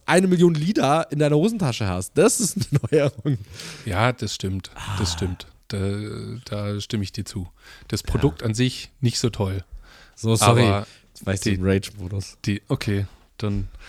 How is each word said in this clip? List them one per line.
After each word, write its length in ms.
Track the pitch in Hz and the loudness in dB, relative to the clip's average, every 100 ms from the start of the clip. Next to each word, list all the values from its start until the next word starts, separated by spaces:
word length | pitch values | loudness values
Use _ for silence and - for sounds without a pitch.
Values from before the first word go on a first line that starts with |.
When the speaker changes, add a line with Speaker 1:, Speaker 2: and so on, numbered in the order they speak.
| - | 2
Speaker 1:
eine 200 | 175 185 | 4 4
Million 280 | 175 175 156 | 6 6 4
Lieder 520 | 165 294 139 160 - | 0 2 2 2 0
in 80 | 147 | 0
deiner 160 | 147 151 | 4 4
Hosentasche 520 | 214 226 143 113 101 | 2 0 -2 0 -2
hast. 300 | 90 98 - | -2 -2 4
Das 220 | 208 - | 4 4
ist 180 | 208 - | -2 -2
eine 220 | - 143 - | 0 0 2
<laughs> 60 | |
Neuerung. 460 | 151 139 - 147 117 - 90 - - 113 | 2 2 -2 -4 -4 -6 -14 -16 -12 -4
Speaker 2:
Ja, 260 | 90 120 | 0 0
das 220 | 123 107 - | 0 -8 -6
stimmt. 360 | 95 92 - - - 95 | -6 -6 -8 -14 -8 -4
Das 140 | 92 | -4
Speaker 1:
Ah. 20 | - | -2
Speaker 2:
stimmt. 300 | 92 90 - _ - | -4 -6 -12 _ -10
Da, 100 | 101 98 101 107 113 107 113 - | -4 -4 -4 -8 -10 -10 -12 -10
da 360 | 104 104 104 | -6 -4 -6
stimme 220 | - 110 | -4 -4
ich 80 | 98 | -4
dir 140 | - - | -6 -8
zu. 220 | 101 87 _ - - - | -8 -10 _ -20 -20 -8
Das 120 | 110 | -6
Speaker 1:
Ja. 80 | - | -2
Speaker 2:
Produkt 320 | 117 143 - | 2 0 0
an 140 | 113 110 | -4 0
sich 340 | 123 - - - | 0 -2 -14 -2
nicht 180 | 120 - | -2 0
so 100 | 117 | -2
toll. 340 | - 95 95 - - - - - - | 0 -2 -4 -8 -18 -20 -20 -20 -6
Speaker 1:
So, 200 | 110 110 | 0 4
sorry. 280 | 104 120 | 6 6
Speaker 2:
Aber 240 | 113 101 - - _ | 6 2 -4 -18 _
Speaker 1:
Jetzt 120 | - 98 | -10 -4
war 60 | 95 | -2
ich 60 | |
so 80 | 110 | 0
Speaker 2:
die 60 | 92 | 0
Speaker 1:
im 60 | |
Rage-Modus. 720 | 95 98 - 104 92 101 - - - | 2 0 0 -12 -8 -6 -8 -8 -4
Speaker 2:
die, 180 | 101 - | -4 -4
okay, 360 | 131 - 101 98 - _ - | -4 -2 -2 -4 -10 _ -8
dann 300 | 104 101 95 - | -4 -4 -4 -10